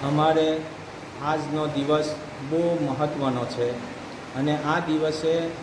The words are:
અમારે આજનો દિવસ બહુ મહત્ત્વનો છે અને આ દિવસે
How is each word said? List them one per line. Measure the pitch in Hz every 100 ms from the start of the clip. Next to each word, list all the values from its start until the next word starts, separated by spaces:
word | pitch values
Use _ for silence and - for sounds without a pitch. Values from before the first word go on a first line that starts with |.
| 135
અમારે | 147 156 160 156 156 156 - - - - - 143
આજનો | 156 143 151 151 139
દિવસ | 143 151 151 - - - 135
બહુ | 160 170 165
મહત્ત્વનો | 147 131 147 143 135 123 120 -
છે | 120 123 - - - - - 131
અને | 147 151 147
આ | 165 160
દિવસે | 156 156 156 160 165 165 170